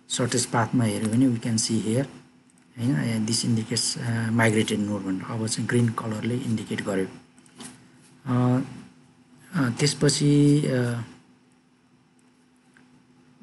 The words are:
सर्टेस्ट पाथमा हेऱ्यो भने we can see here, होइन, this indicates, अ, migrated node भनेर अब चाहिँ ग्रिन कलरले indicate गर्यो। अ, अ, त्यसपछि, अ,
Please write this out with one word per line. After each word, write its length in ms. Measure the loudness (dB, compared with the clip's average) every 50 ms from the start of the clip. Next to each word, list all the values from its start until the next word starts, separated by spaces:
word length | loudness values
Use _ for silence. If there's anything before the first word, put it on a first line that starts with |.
| _ -8
सर्टेस्ट 400 | -4 -2 -2 0 0 -2 -2 0
पाथमा 340 | 0 0 0 2 2 2 2
हेऱ्यो 260 | 2 2 0 -2 0
भने 180 | 2 4 4 4
we 100 | 2 0
can 100 | -2 -2
see 200 | -2 0 0 0
here, 380 | 0 0 0 0 0 0 0 -2 -6 -16 -20 -20 _ _ _ _ _ _ _ _ -10 -4
होइन, 460 | -2 0 0 0 0 0 -2 -2 -2
this 200 | 0 -2 0 0
indicates, 520 | 0 0 0 0 -2 -2 -2 -2 -2 -4 -4
अ, 320 | -4 -2 -2 -2 0 0
migrated 400 | 2 2 4 4 4 2 2 0
node 120 | 0 -2
भनेर 400 | -2 -2 -2 -4 -4 -4 -4 -4
अब 260 | -6 -6 -6 -4 -4 -4
चाहिँ 220 | -4 -4 -2 0
ग्रिन 200 | 2 2 2 2
कलरले 480 | 0 -2 -4 -6 -6 -4 -4 -4 -4 -4
indicate 440 | -2 -2 -2 -4 -4 -4 -6 -6
गर्यो। 260 | -4 -2 -2 -2 -2 -4 -6 -14 -20 _ _ _ _ _ -20 -20 -20 -20 -20 -20 -20 -20 -20 -20 -20 -20 -20 -12 -6
अ, 340 | -2 0 2 4 4 2 2 0 -2 -8 -16 -18 -20 -20 _ -20 _ _ _ _ _ -20 -20 -14 -6 -2
अ, 160 | 0 0 0
त्यसपछि, 920 | 0 0 0 -2 0 2 2 2 2 2 2 4 6 6 6 6 6 4 2 0
अ, 340 | 0 0 0 -2 -2 -4 -8 -10 -14 -20 -20 _ -20 _ _ _ _ _ _ _ _ _ _ _ _ _ _ _ _ _ _ _ _ _ _ _ _ _ _ _ _ -20 -20 _ _ _ _ _ _ _ _ _ _ -16